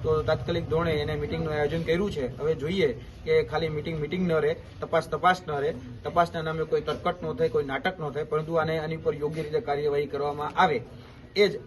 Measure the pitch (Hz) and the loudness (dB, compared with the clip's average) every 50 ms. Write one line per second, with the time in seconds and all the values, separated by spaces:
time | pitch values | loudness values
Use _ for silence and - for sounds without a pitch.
0 | - 160 156 156 151 - 156 151 - - 175 175 165 - 147 160 170 170 160 147 | 2 2 2 2 2 2 0 0 0 -2 -2 -2 0 0 0 2 2 2 2 0
1 | 147 147 151 147 147 - 156 160 165 156 151 151 147 143 160 165 165 160 160 175 | 0 -2 -2 -2 -2 -4 -2 -2 -2 -2 0 0 0 2 0 0 0 2 2 2
2 | 208 202 - 147 135 123 127 123 143 151 160 143 131 156 185 196 170 143 117 - | 2 0 0 -2 -4 -4 -4 -2 0 0 0 0 0 -2 2 2 2 2 2 -2
3 | - - - - - 160 160 160 151 - 151 151 160 160 151 151 147 165 165 156 | -8 -14 -14 -10 0 4 4 4 4 2 0 -2 0 0 -2 -2 -4 -4 -4 -4
4 | 147 147 165 185 185 175 160 156 143 147 170 - - - - - - 123 - 165 | -2 -2 0 0 2 4 4 4 4 2 0 0 -6 -16 -10 -10 -6 0 2 0
5 | 156 - - 151 156 180 185 185 - - 151 143 139 147 123 123 123 123 120 - | 2 2 -4 2 4 4 4 4 0 -4 -2 0 0 0 -2 -4 -8 -12 -12 -8
6 | - 151 - 175 170 165 - 170 160 160 160 160 156 156 - 151 139 - 147 139 | -8 -2 4 4 4 4 2 -4 -4 -2 -2 -2 -2 0 0 0 0 0 -4 -2
7 | - 143 135 - - 160 156 - 165 156 160 151 143 139 135 135 131 185 185 - | 0 -2 -2 -2 -4 -6 0 0 0 2 2 2 0 0 -4 -2 -2 -2 -2 -2
8 | 156 147 127 147 151 151 151 156 156 156 165 165 156 160 160 160 156 160 160 160 | -6 -6 -4 -4 -4 -2 -2 -2 -2 0 0 2 2 2 0 -2 -2 -2 -6 -2
9 | 156 160 147 147 147 147 156 160 151 147 156 151 - - 143 143 147 147 143 143 | 0 -2 -2 0 -2 -4 -2 -4 -6 -2 -2 -2 0 0 -2 0 2 2 2 2
10 | 147 135 143 139 139 143 143 147 147 - - - 185 180 147 120 113 - - - | 0 0 -2 -2 -2 -2 -2 -2 -6 -4 2 4 4 4 4 0 -4 -6 -14 -16
11 | - - - - - - - 190 208 190 - - - | -18 -18 -18 -18 -20 -6 4 4 4 4 4 -2 -10